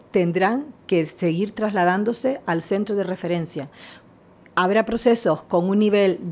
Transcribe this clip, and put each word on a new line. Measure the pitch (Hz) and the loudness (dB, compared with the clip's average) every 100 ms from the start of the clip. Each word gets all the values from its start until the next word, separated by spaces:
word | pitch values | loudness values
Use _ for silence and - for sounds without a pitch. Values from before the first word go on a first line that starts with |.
| - | -4
tendrán | 202 175 175 190 247 294 - - | 0 0 2 0 0 -6 -14 -2
que | 180 156 | 0 0
seguir | - 175 165 202 | -2 -2 0 -4
trasladándose | - 214 196 175 185 214 233 262 269 - | -4 -4 0 2 2 -2 -2 -4 -4 -4
al | 165 | -4
centro | - 196 208 202 | -2 -4 -2 -4
de | |
referencia. | 180 190 170 175 160 156 139 - - - - - _ _ - - | -4 -4 -4 -4 -4 -8 -12 -14 -20 -20 -20 -20 _ _ -6 -2
Habrá | 185 208 | 2 2
procesos | 220 226 247 233 180 156 | 0 0 2 2 2 -2
con | - 180 180 | 0 0 2
un | 202 | 2
nivel | 214 202 196 175 175 | 4 4 2 0 -4